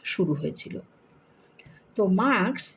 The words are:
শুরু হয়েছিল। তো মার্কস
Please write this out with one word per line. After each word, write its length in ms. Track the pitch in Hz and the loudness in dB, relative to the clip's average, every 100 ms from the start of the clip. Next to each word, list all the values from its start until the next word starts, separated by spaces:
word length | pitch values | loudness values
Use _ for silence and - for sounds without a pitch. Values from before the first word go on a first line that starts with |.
শুরু 300 | - - 180 | -6 -2 0
হয়েছিল। 460 | 143 - - - 175 - _ _ _ _ _ _ - - - _ | 0 -4 -8 -10 -12 -14 _ _ _ _ _ _ -20 -20 -20 _
তো 120 | - 196 | 0 2
মার্কস 720 | 190 254 233 202 269 - | 4 4 4 2 -2 -6